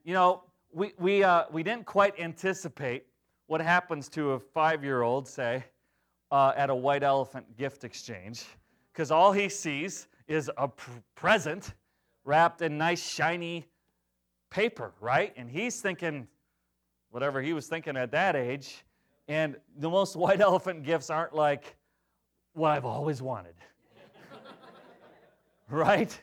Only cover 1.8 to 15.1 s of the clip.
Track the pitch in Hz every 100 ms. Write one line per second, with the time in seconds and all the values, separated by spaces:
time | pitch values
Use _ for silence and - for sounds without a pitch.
1.8 | 196 196 202 190 170 - 190 180 160 -
2.8 | 139 131 - _ _ _ - 160 165 180
3.8 | 180 156 131 160 147 131 - 160 156 160
4.8 | 139 131 117 131 135 - 117 127 123 _
5.8 | _ _ _ _ _ 139 135 135 139 131
6.8 | 131 143 143 135 127 131 - 110 139 -
7.8 | 120 - - 101 95 117 - - _ _
8.8 | _ - 143 160 190 196 202 - 156 143
9.8 | 185 - - _ - 156 127 - 135 -
10.8 | - 120 - - 170 214 151 160 - -
11.8 | _ _ _ _ 135 151 165 165 165 147
12.8 | 165 175 - - 156 175 170 170 - _
13.8 | _ _ _ _ _ _ _ - 226 -
14.8 | 107 - 113